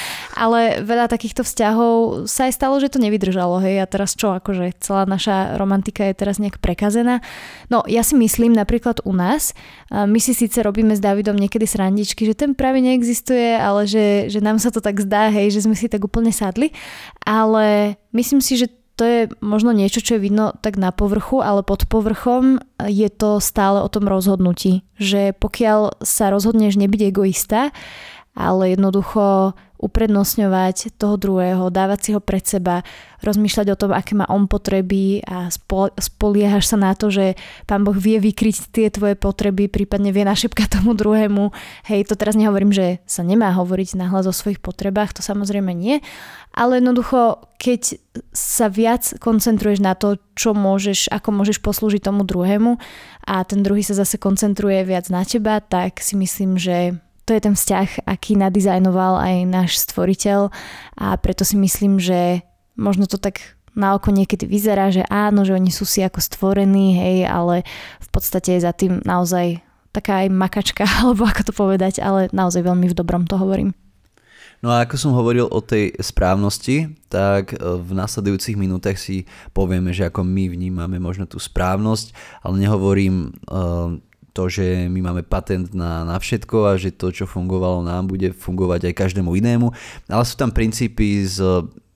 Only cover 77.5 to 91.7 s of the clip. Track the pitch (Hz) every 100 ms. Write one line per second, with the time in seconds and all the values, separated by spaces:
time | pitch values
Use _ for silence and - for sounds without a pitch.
77.5 | - 87 90 87 95 101 - 101 95 -
78.5 | 104 95 92 98 95 - 95 92 - -
79.5 | - 95 92 92 87 87 90 92 95 95
80.5 | 87 92 90 85 90 87 92 92 - -
81.5 | - 90 95 110 110 - - - - -
82.5 | 95 101 104 98 98 98 92 76 - -
83.5 | 92 87 85 85 82 - _ _ - 92
84.5 | 90 95 90 90 92 90 90 85 95 -
85.5 | 92 87 95 85 82 82 87 - 117 -
86.5 | 113 104 95 92 - 92 87 98 95 90
87.5 | 92 92 90 87 90 95 95 95 92 -
88.5 | 90 92 87 90 85 95 95 87 90 117
89.5 | 120 120 120 - - - 104 120 - 131
90.5 | - 113 110 117 - 104 101 95 95 95
91.5 | 90 85